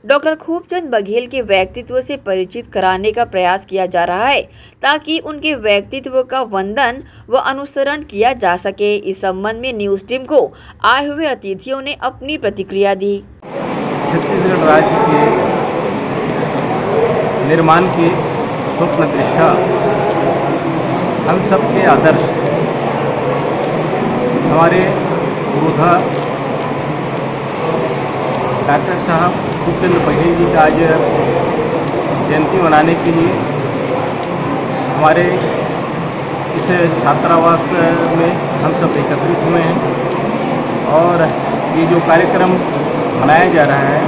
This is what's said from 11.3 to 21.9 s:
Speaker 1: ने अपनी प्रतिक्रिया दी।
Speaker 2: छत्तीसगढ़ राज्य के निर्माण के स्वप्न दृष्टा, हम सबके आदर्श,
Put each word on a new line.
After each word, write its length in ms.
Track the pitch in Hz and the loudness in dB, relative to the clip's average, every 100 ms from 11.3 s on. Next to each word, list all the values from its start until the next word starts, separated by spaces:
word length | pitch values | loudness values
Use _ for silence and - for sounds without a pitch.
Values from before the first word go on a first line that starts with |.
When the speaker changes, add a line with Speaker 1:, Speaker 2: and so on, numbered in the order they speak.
| 247 196 190 254 269 | -2 -6 -8 -6 -6
Speaker 1:
ने 160 | 269 277 | -6 -6
अपनी 360 | 254 - 269 302 | -6 -6 -8 -4
प्रतिक्रिया 580 | 233 202 190 196 196 196 | -4 -4 -6 0 2 2
दी। 220 | 202 202 - - | -2 -4 -8 -20
Speaker 2:
छत्तीसगढ़ 1200 | - - - - - - - 165 - 196 185 180 156 | -12 -8 -6 -4 -4 -4 -2 -2 0 0 0 2 4
राज्य 300 | 156 156 175 - | 4 4 2 2
के 120 | - 226 185 - - - - - - - - - - - - - - - - 113 - - - 139 | 2 2 2 0 -2 -4 -4 -4 -4 -4 -4 -4 -4 -4 -4 -2 -2 0 0 2 0 0 0 2
निर्माण 380 | 165 156 165 185 | 4 6 4 4
के 460 | 170 170 170 156 - - - - - | 2 2 0 -2 -4 -4 -4 -4 -2
स्वप्न 300 | 170 - 151 | 0 0 0
दृष्टा, 380 | - - - 160 - 180 - - 208 - - - - - - - - - - - - - | 0 0 2 2 2 0 0 0 0 0 0 0 0 -2 -2 -2 -4 -2 -2 -2 -2 0
हम 120 | 170 - | 0 2
सबके 340 | 190 - - | 0 2 2
आदर्श, 380 | 180 | 4